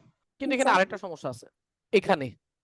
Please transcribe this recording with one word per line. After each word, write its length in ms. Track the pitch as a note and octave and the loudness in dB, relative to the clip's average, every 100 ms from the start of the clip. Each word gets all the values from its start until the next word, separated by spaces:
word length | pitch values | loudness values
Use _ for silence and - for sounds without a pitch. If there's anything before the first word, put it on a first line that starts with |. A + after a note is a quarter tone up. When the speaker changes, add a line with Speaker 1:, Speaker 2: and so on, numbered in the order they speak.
| _ _ _ - | _ _ _ -10
Speaker 1:
কিন্তু 140 | C4+ | -4
Speaker 2:
জি, 40 | B3+ | 0
Speaker 1:
এখানে 140 | B3+ | 4
Speaker 2:
স্যার। 60 | F#3+ | 4
Speaker 1:
আরেকটা 220 | F#3+ G3+ | 2 -4
সমস্যা 240 | F#3+ D#3 C#3 | -12 -10 -10
আছে। 120 | A#2 - _ _ _ - F#3+ | -10 -16 _ _ _ 0 0
এখানে 280 | - E3+ B2+ - _ _ | 2 -2 -2 -12 _ _